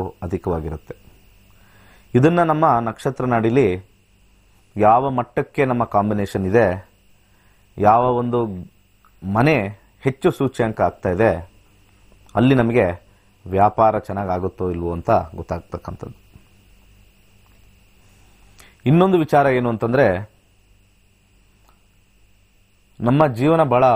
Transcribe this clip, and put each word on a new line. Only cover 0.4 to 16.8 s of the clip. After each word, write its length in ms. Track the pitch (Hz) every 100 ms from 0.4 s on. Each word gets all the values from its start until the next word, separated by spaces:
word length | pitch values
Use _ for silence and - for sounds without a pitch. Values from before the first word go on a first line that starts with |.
| 92 82 76 78 - - - - _ _ _ _ _ _ - - _
ಇದನ್ನ 260 | 123 151 175
ನಮ್ಮ 240 | 165 156 160 120
ನಕ್ಷತ್ರ 440 | 113 110 139 131 127
ನಾಡಿಲಿ 400 | 117 113 127 110 90 - _ _ _ _ _ _ _ _ 104
ಯಾವ 340 | 104 120 139
ಮಟ್ಟಕ್ಕೆ 520 | 127 120 - 135 -
ನಮ್ಮ 200 | 135 120 113
ಕಾಂಬಿನೇಷನ್ 520 | 101 104 104 98 101 95
ಇದೆ, 200 | 110 104 92 - _ _ _ _ _ _ _ _ -
ಯಾವ 260 | 104 113 127 120
ಒಂದು 220 | 120 120 113 92 82 _ _ _ _ _
ಮನೆ 340 | 92 107 143 143 101 104 _ _
ಹೆಚ್ಚು 260 | 139 127 180
ಸೂಚ್ಯಂಕ 500 | - 135 - 113 107
ಆಗ್ತಾ 300 | 90 - 98
ಇದೆ, 200 | 90 110 85 87 _ _ _ _ _ _ _ _
ಅಲ್ಲಿ 200 | 104 127
ನಮಗೆ 320 | 131 113 120 90 87 _ _ _ _
ವ್ಯಾಪಾರ 540 | 92 95 104 107 110 107
ಚೆನ್ನಾಗಾಗುತ್ತೋ 640 | - 98 98 90 92 - 92
ಇಲ್ವೋ 200 | 85 85
ಅಂತ 180 | 85 98 104 85
ಗೊತ್ತಾಗ್ತಕ್ಕಂಥದ್ದು. 840 | 87 - 87 - 85 - - - - _ - _ _ _ _